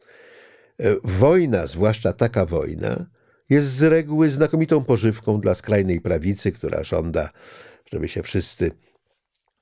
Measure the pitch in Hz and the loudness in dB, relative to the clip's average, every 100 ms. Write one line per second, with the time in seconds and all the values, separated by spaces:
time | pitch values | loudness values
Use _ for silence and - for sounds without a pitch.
0 | _ _ - - - _ _ - 95 101 | _ _ -20 -20 -20 _ _ -2 0 0
1 | - 92 135 185 160 101 76 82 104 110 | 0 2 4 4 2 0 -2 0 0 0
2 | 95 92 123 110 87 85 73 78 53 58 | -2 -2 -2 0 0 -2 -4 -4 -4 -6
3 | - _ _ _ - 139 143 131 160 160 | -8 _ _ _ 0 2 2 2 4 4
4 | 151 151 160 135 151 160 160 156 135 120 | 2 2 2 2 0 2 2 2 2 2
5 | 110 110 - 104 98 90 - 104 95 85 | 2 0 -2 0 0 -2 0 0 2 -2
6 | 87 85 85 98 101 - 80 80 78 82 | -2 -2 -2 -2 -4 -4 -6 -6 -4 -4
7 | 82 82 73 - - - - _ _ - | -2 -4 -6 -10 -20 -20 -20 _ _ -8
8 | 90 - 98 98 87 - - - _ _ | -8 -8 -6 -6 -6 -4 -4 -4 _ _
9 | _ _ _ _ _ _ | _ _ _ _ _ _